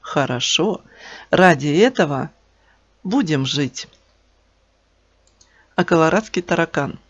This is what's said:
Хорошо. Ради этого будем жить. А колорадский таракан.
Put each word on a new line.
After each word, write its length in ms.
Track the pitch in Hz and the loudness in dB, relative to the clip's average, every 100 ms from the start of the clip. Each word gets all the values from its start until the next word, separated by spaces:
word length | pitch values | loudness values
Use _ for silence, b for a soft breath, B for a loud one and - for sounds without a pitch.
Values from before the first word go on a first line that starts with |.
Хорошо. 800 | - 151 135 127 - - 220 190 B B B B B | -6 -4 -4 -4 -4 -2 -2 -4 B B B B B
Ради 380 | - 185 151 147 | 4 6 6 2
этого 640 | 151 240 262 165 139 135 _ _ _ _ _ _ _ | 2 2 2 -2 -2 -8 _ _ _ _ _ _ _
будем 440 | 185 247 185 147 131 | -4 -2 0 -2 -2
жить. 420 | 139 139 - - _ _ _ _ _ _ _ _ _ _ _ _ _ _ _ b b b | -2 -4 -6 -18 _ _ _ _ _ _ _ _ _ _ _ _ _ _ _ b b b
А 100 | - | -4
колорадский 580 | 180 165 160 180 220 - | 2 4 4 2 -2 -8
таракан. 560 | 175 170 165 - 139 - | -4 -2 -2 -2 -6 -8